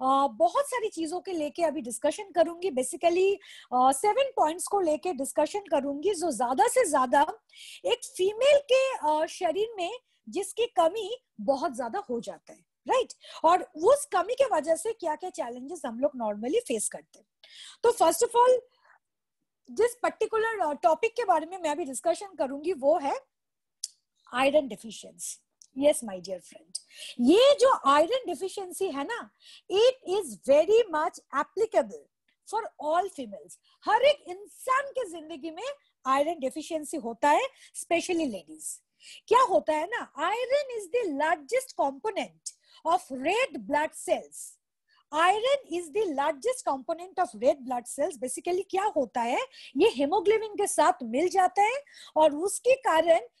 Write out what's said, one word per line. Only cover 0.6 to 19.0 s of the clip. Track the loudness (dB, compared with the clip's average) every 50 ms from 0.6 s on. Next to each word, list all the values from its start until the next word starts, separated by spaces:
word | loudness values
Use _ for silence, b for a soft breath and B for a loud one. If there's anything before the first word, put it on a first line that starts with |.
| 0
सारी | 0 -2 -4 -4 -4
चीजों | -4 -6 -6 -6 -6 -6
के | -6 -6 -4
लेके | -4 -4 -4 -2 -2 -2
अभी | -2 -2 -4
डिस्कशन | -8 -8 -8 -2 -2 -2 -2 -2 -8 -4
करूंगी। | 2 2 2 2 0 -4 -4 -4
Basically, | -2 -2 -4 -4 -6 0 2 2 4 4 2 2 2 0 B B B B B B 0
अ, | 4 4 4 4
सेवन | 4 2 2 2 2 0 0 2
पॉइंट्स | 2 2 2 0 -4 -6
को | -2 -2 0
लेके | 2 2 0 0 -2 -4 -4
डिस्कशन | -4 -6 -4 0 0 0 0 -2 -6
करूंगी, | -4 -2 -2 -2 0 -2 -6 -4 -2 -2 -2
जो | 0 -2 -4
ज्यादा | -2 -2 -2 -2 2 2 2 2
से | 4 2 2 2
ज्यादा | 2 2 2 4 4 4 2 2 0 -8 _ B B B B B B B B
एक | -2 -2 -2 -4
फीमेल | -10 -4 -2 -2 -2 0 2 4 4 6 4 4 4 2
के, | 2 4 2 -2
अ, | -2 0 0 0 0 0
शरीर | -2 -4 -4 -4 -2 -2 -2 -2 -4 -4
में | -6 -6 -6 -6 -10 -14 _ _ _ _ -10
जिसकी | -8 -8 -8 -6 -4 -4 -6
कमी | -2 0 2 2 2 0 -2 -6 -8 -10 -12 _ _ _ -8
बहुत | -2 -2 -2 0 -2 -4 -6
ज्यादा | -6 -8 -8 -8 -8
हो | -8 -6 -8 -8
जाता | -8 -10 -14 -16 _ -20 -20
है, | -20 _ _ _ _ _ -2
राइट? | 0 0 0 -2 -8 B B B B B 2
और | 4 4 4 2 -4 _
उस | 0 4 4 4 4 2
कमी | -2 -2 -2 -2 -2 0
के | 0 2
वजह | 2 2 0 0 0 -2
से | 0 -2 -6 -6
क्या-क्या | -6 -4 -6 -6 -6 -8 -10
चैलेंजेस | -8 -8 -8 -8 -8 -12 -12 -12 -12 -10 -10
हम | -10 -6 -2
लोग | -2 -4 -2
normally | -4 -4 -6 -6 -4 -4 -2 -2 -2
फेस | -2 -2 -4 -4 -4 -6
करते | -8 -12 -16 _ _ _
हैं। | _ _ _ _ B B B B B B B B 0
तो | 0 2
first | 4 4 4 4 2 0
of | 2 4
all, | 4 6 6 6 4 0 b b b b b b b